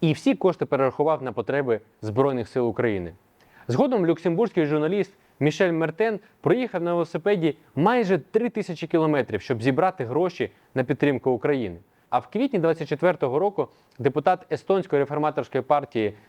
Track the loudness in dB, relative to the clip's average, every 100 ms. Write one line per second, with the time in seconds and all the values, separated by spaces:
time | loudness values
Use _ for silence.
0 | 0 2 0 2 2 0 -2 0 0 2
1 | 0 0 -4 -6 -2 -2 0 -2 -4 _
2 | -4 2 2 0 -4 -2 -2 0 0 -2
3 | -6 -14 _ _ _ -14 -4 0 2 2
4 | 0 0 0 0 0 0 0 0 0 -2
5 | -4 _ _ -2 -2 2 0 2 -2 -2
6 | -2 -2 -10 _ 0 0 0 -4 -2 -2
7 | -2 -4 -2 0 0 -4 _ 0 2 2
8 | 2 0 0 -2 -2 -4 -8 -8 -2 2
9 | 2 2 0 -4 -4 -2 0 2 0 -2
10 | -4 -2 -2 -2 -6 _ _ -4 -2 0
11 | 0 0 0 0 0 -2 -4 -8 -18 _
12 | -4 -4 -2 -2 -2 0 0 0 -4 0
13 | 0 0 0 0 0 -2 -6 _ _ -2
14 | 0 2 2 0 -2 -4 0 0 2 0
15 | 0 -2 -2 -2 -4 -2 2 0 0 -2
16 | -2 -4